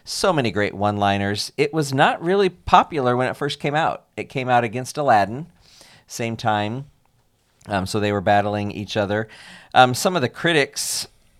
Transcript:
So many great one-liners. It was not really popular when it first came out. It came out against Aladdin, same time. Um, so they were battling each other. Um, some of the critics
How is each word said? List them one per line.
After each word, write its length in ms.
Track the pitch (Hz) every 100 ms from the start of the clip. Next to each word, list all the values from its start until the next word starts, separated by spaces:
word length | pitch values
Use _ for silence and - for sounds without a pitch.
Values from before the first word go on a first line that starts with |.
So 300 | - - 202
many 180 | 160 117
great 220 | 92 101
one-liners. 800 | 98 104 104 101 98 101 101 - -
It 180 | 147
was 200 | 160 139
not 280 | 131 185 262
really 280 | 170 202 190
popular 640 | 185 - 180 - 156 123 123
when 140 | 127
it 80 | -
first 220 | 143 143
came 120 | 151
out. 300 | 147 147 - - -
It 80 | 101
came 200 | 139 127
out 140 | 123
against 340 | 120 117 127 151
Aladdin, 500 | 143 107 98 123 170 _ _ - - - _
same 320 | - 117 113
time. 480 | 117 104 104 123 147 _ _ _ _ _ _ _ -
Um, 180 | 101 92
so 120 | 107
they 120 | 104
were 100 | 101
battling 500 | 92 101 104 104 104
each 240 | 92 101 107
other. 320 | 98 104 113 - - - -
Um, 200 | - 127 123
some 200 | 190 180
of 60 |
the 80 | 123
critics 800 | - 170 160 135 - - - - _ _